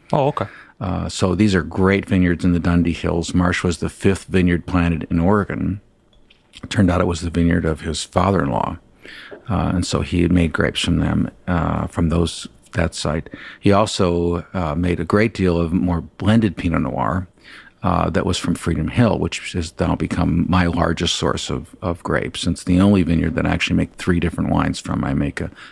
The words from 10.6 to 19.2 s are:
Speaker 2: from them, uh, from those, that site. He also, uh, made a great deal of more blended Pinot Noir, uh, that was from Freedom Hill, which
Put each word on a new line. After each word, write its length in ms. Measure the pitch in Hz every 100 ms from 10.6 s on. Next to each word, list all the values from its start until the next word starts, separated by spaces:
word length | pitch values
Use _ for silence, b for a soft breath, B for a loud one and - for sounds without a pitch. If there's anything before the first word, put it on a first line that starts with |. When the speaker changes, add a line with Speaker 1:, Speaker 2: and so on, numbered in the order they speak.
| 80 -
Speaker 2:
from 180 | - 80
them, 320 | 80 80 - - -
uh, 380 | 85 80 78 78
from 220 | - 82
those, 360 | 85 85 - - - -
that 200 | - 85
site. 340 | - 80 80 - B B B
He 140 | 101
also, 720 | 98 107 - 92 87 87 85 -
uh, 200 | 95 82
made 260 | 76 87 85
a 40 |
great 300 | 82 104 113
deal 240 | - 92 85
of 140 | 82
more 300 | 90 90 85
blended 540 | 80 - 98 113 107 80
Pinot 260 | 87 80
Noir, 440 | 67 65 58 92 95 _ B B B B
uh, 280 | - 87 85
that 160 | 87 92
was 100 | 92
from 180 | -
Freedom 340 | 82 - 82 78
Hill, 300 | 101 117
which 340 | 87